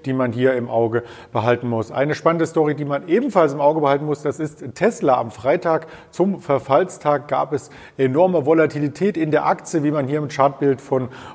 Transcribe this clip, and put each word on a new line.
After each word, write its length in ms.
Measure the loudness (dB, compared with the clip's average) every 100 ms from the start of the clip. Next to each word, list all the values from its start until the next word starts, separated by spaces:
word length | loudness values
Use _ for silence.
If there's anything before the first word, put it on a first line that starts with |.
| -4
die 80 |
man 180 | -2 -2
hier 220 | 0 0
im 160 | 0 -2
Auge 320 | 0 0 0 -4 -14 -8
behalten 340 | -2 0 0 0
muss. 240 | -4 -2
Eine 220 | -2 -2
spannende 320 | 0 0 0 0
Story, 300 | 0 0 0
die 100 | -2
man 220 | -4 0
ebenfalls 440 | 0 2 2 2
im 100 | 4
Auge 200 | 2 2
behalten 240 | 2 2 0
muss, 160 | -4
das 180 | -4 -4
ist 360 | -6 -8 -14 -2
Tesla. 420 | -2 0 2 2
Am 140 | 0
Freitag 560 | -4 -2 0 0 -2 -4 -20 -8
zum 280 | -2 -2 -2
Verfallstag 880 | -2 -2 2 2 2 -2 -2 -2 0
gab 240 | -4 -2
es 200 | -4 -8 -20 -12 -2
enorme 480 | 0 4 2 2 2
Volatilität 720 | 4 2 0 -4 -2 -2 0
in 140 | 0
der 160 | 2 2
Aktie, 360 | -2 -4 -2
wie 60 | 0
man 180 | -2 -2
hier 120 | -4
im 80 | -2
Chartbild 540 | 2 0 2 0 0
von 260 | 0 -2 -2 -10 -20